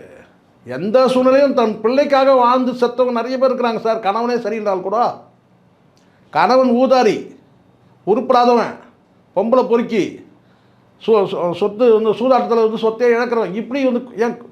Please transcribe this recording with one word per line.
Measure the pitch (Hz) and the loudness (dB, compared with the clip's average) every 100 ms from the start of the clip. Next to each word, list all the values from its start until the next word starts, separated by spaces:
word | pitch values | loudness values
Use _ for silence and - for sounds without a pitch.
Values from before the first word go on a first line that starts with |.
| - - - _ _ _ - | -20 -20 -20 _ _ _ -12
எந்த | 127 190 247 262 | -8 0 2 2
சூழ்நிலையும் | 254 254 262 285 | 2 2 4 2
தன் | 254 226 214 | 2 -2 -2
பிள்ளைக்காக | 220 262 285 339 269 | -2 0 2 2 4
வாழ்ந்து | 262 240 254 247 | 4 4 2 -2
செத்தவங்க | 247 240 240 254 240 | -2 -2 0 -2 -2
நிறைய | 226 262 | -4 -2
பேர் | 262 | -2
இருக்கிறாங்க | 240 240 220 | 0 -2 -2
சார். | 226 220 | -4 -2
கணவனே | 185 208 240 240 | -2 -2 -2 -4
சரியில்லைனாலும் | 240 220 208 185 196 | -4 -6 -4 -4 -4
கூட, | 208 247 240 - _ _ _ _ _ _ _ _ _ _ | -2 -2 -4 -14 _ _ _ _ _ _ _ _ _ _
கணவன் | 147 185 262 254 | 0 2 2 2
ஊதாரி, | 233 254 254 233 147 - - _ _ _ _ _ _ - | 2 2 2 2 0 -6 -18 _ _ _ _ _ _ -4
உருப்படாதவன், | 220 254 254 240 240 165 - - _ _ _ _ - | -2 2 2 4 2 0 -8 -20 _ _ _ _ -4
பொம்பளை | 220 254 208 | 0 0 2
பொறுக்கி, | 233 - 220 151 - - _ _ _ _ _ _ _ - | 0 0 -2 -4 -8 -20 _ _ _ _ _ _ _ 0
சொ-, | 220 190 | 0 0
சொ-, | 196 175 | -2 -4
சொத்து | 170 208 208 247 | -2 -4 0 2
வந்து | 220 220 | 4 2
சூதாட்டத்துல | 202 247 254 202 233 | 0 2 2 2 0
வந்து | 220 220 | 0 0
சொத்தே | 220 226 240 233 | -4 0 0 0
இழக்கிறவன், | 240 233 196 | -2 -2 -4
இப்படி | 190 220 269 262 | -6 -8 -4 -2
வந்து | 233 - - | -2 -6 -6
என் | 233 - - | -6 -6 -14